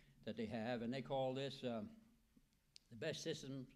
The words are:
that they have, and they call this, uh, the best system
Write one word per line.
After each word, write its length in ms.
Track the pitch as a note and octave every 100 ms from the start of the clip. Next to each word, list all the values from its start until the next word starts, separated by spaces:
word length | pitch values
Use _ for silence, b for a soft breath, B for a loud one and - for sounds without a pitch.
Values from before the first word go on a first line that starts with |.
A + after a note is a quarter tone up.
| B B A2+
that 100 | G#2
they 100 | G#2+
have, 360 | A#2 A2+ A#2+
and 120 | A#2
they 80 | C3+
call 320 | C#3 C3+ C3
this, 300 | C3 C#3 B2+
uh, 160 | B2+ A2+ G2+ - - - - - - - _ - -
the 80 | A2+
best 240 | D#3 D3+
system 420 | D#3+ D3 C3+ C3+ B2+